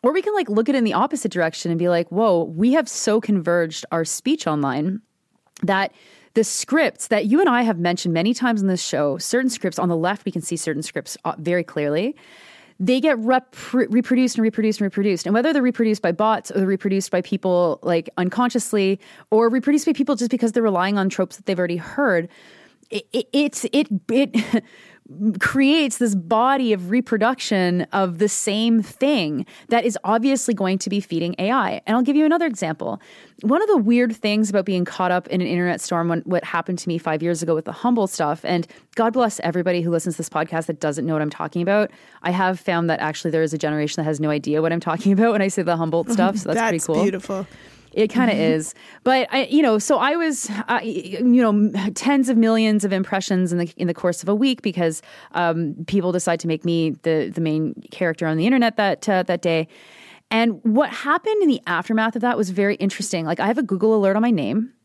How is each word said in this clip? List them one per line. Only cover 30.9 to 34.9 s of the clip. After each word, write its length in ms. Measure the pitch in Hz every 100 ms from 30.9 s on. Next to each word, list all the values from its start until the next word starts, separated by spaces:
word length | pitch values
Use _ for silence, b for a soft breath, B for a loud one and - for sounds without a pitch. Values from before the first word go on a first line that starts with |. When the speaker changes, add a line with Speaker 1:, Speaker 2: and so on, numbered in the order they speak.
| 202
Speaker 1:
feeding 360 | - 165 170 180
A 120 | 190
I. 320 | 262 202 - -
And 80 |
I'll 80 | 226
give 140 | 254 294
you 80 |
another 220 | 311 339 330
example. 560 | 220 165 156 - 107 B B B B
One 180 | 214 294
of 80 | 415
the 80 | 370
weird 400 | 208 240 247 220
things 320 | 214 208 214
about 160 | 202
being 220 | 185 180
caught 240 | 180